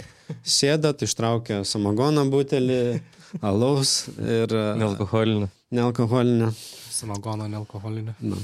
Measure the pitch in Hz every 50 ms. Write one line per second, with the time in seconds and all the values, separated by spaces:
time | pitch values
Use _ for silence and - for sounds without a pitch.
0 | - - - - - - 160 - - - - - - 139 151 160 151 151 139 -
1 | - 104 - - 117 113 117 113 117 - 110 101 98 - - 110 104 101 104 110
2 | 131 147 151 151 143 135 139 139 143 139 151 135 127 127 127 127 120 123 117 117
3 | - - - - - - - 175 - 104 95 104 120 131 143 139 135 131 - -
4 | - 127 - 107 110 113 117 113 113 107 110 110 107 107 104 110 110 107 98 -
5 | 104 95 - 113 110 110 110 107 104 95 - _ _ _ 123 120 120 123 120 120
6 | 120 110 123 127 120 123 120 117 113 113 110 - - - - - - - - -
7 | - 110 101 101 101 113 110 107 107 104 104 104 107 - - 104 98 107 107 110
8 | 107 110 110 - 117 110 98 95